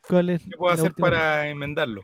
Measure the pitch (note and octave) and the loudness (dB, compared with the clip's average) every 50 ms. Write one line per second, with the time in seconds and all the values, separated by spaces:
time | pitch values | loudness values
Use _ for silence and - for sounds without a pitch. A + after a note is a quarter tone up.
0 | _ - F#3 F3+ F3 F3+ F3 E3+ - - - D#3 F3 F3 F3 D#3+ D#3+ E3+ - - | _ 0 2 2 2 2 0 -4 -4 -10 -10 -2 0 0 2 2 2 0 0 0
1 | F3+ F3 E3+ E3 D#3+ D#3 D3+ D3+ D3 D3 D3 C#3+ C#3+ D3 D3 D#3+ D#3 B2+ G#2+ G2 | 0 2 2 2 2 0 0 0 -2 -4 -6 -8 -8 -6 -4 -4 -4 -4 -4 -10